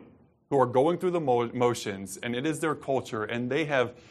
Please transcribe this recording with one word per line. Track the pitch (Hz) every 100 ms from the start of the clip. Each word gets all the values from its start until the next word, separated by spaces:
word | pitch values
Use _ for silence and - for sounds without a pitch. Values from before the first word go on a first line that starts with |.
| - - _ _ _
who | 139
are | 123
going | 127 151 175
through | 180
the | 175
mo-, | 143 120 117
motions, | 123 120 117 110 98 98 -
and | 117
it | 120 151
is | 147
their | 160 139
culture, | - 131 - 113 107
and | 120 123
they | 143 147
have | 139 120 - -